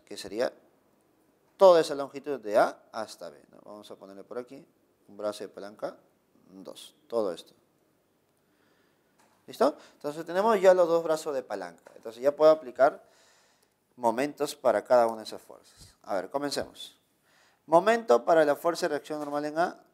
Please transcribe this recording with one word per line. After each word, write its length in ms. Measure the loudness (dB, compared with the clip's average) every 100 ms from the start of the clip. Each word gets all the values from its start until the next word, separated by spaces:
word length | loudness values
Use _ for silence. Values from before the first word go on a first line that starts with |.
que 120 | -20 -18
sería 360 | -10 -6 -6 -8 _ _ _ _ _ _ _ _ _ 4
toda 240 | 6 6
esa 140 | 2
longitud 460 | -6 -10 -12 -10 -10
de 180 | 0 2
A 180 | 2 -2 _
hasta 380 | -14 -14 -16 -20
B, 100 | -20 _
¿no? 60 | -20
Vamos 260 | -20 -20 -20
a 60 | -20
ponerle 280 | -20 -20
por 140 | -16 -16
aquí 260 | -14 -20 -20 _ _ _ _
un 80 | -10
brazo 280 | -10 -8
de 40 | -12
palanca 480 | -14 -18 -12 -12 -12 _ _ _ _ _
dos, 460 | -20 -20 -20 -20 _ _
todo 260 | -4 -4
esto. 220 | -6 -14 _ _ _ _ _ _ _ _ _ _ _ _ _ _ _ _ _ _ _ -16
¿Listo? 300 | -2 -2 -2 -12
Entonces 300 | _ -12 -10
tenemos 360 | -6 0 2 6
ya 140 | 6
los 140 | 6 4
dos 160 | 2
brazos 300 | 0 -4 -4
de 80 | -8
palanca. 500 | -8 -10 -10 -16 -20
Entonces 260 | -20 -18 -2
ya 140 | -2
puedo 160 | 4 6
aplicar 520 | 4 0 2 2 2 _ _ _ _ _ _ _ _ _ -4
momentos 600 | -2 -2 -6 -6 -8 -2
para 280 | 0 0
cada 220 | 2 2 2
una 120 | -2
de 60 |
esas 180 | -12 -18
fuerzas. 520 | -20 -20 _ _ -20 _
A 120 | -8
ver, 160 | -8 -6
comencemos. 680 | -6 -6 -6 -10 -14 -20 _ _ _ _ _ _ _ 0
Momento 580 | 2 2 0 2 2
para 200 | 4 4
la 120 | 2 0
fuerza 300 | -4 -4 -4
de 40 |
reacción 300 | -6 -8 -12
normal 240 | -8 -6
en 140 | -6 -4
A, 220 | -4 -6 _